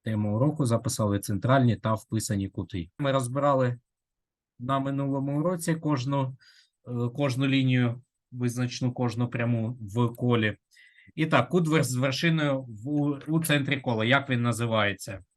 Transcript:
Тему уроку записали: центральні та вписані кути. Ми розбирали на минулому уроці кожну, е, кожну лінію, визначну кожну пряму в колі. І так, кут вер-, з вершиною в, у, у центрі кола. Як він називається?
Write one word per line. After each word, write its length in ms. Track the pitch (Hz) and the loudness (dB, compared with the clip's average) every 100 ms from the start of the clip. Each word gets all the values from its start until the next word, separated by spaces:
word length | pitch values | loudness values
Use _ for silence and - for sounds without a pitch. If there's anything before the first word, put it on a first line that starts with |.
Тему 340 | 110 107 107 107 | -2 -2 0 2
уроку 300 | 147 151 127 | 0 2 0
записали: 540 | 113 - - 107 101 | 0 -2 -2 0 0
центральні 560 | - 101 117 135 123 101 | -2 -2 4 4 4 2
та 180 | 110 | -2
вписані 560 | 110 - 113 - 101 98 | -2 -2 -6 -2 -2 -2
кути. 400 | - 92 95 85 - | -6 -8 -8 -8 -4
Ми 140 | 143 | 0
розбирали 680 | 135 123 135 143 135 127 123 _ _ _ _ _ _ _ _ | 0 -2 0 2 2 0 -2 _ _ _ _ _ _ _ _
на 200 | 123 135 | -2 -2
минулому 600 | 135 139 139 139 139 143 | 0 -2 -2 -2 -2 0
уроці 360 | 165 180 170 160 | -2 -2 -2 -2
кожну, 640 | 147 143 127 139 131 131 - - _ _ - | 0 0 0 -2 -2 -6 -20 -20 _ _ -10
е, 220 | 123 120 123 | -4 -4 0
кожну 320 | 143 123 135 | -2 2 2
лінію, 560 | 135 131 127 120 120 _ _ _ | 2 4 4 2 -2 _ _ _
визначну 600 | 127 123 120 123 - 123 | -4 -4 -2 -4 -2 -4
кожну 360 | - 120 110 120 | -2 -4 -2 -2
пряму 480 | 117 120 113 113 127 | 0 0 0 -2 -6
в 340 | 104 113 120 120 | -6 0 0 0
колі. 420 | 123 117 107 - _ - - _ - - | 2 2 2 -2 _ -20 -20 _ -16 -4
І 100 | 160 | 2
так, 240 | 170 - | 2 4
кут 180 | 180 160 | 0 4
вер-, 160 | 156 | 2
з 120 | 123 123 | 2 0
вершиною 680 | 135 131 165 160 147 135 | 0 0 0 2 0 -2
в, 260 | 127 104 123 | -4 -12 -4
у, 280 | 147 147 139 151 | 0 0 -2 -2
у 160 | 160 | -2
центрі 360 | 160 147 135 139 | 2 0 2 -2
кола. 260 | 131 110 110 | 0 0 4
Як 240 | 135 131 | 2 2
він 120 | 123 | 0
називається? 840 | 120 110 117 110 101 98 - 98 - | 0 0 0 2 0 -2 -10 -12 -14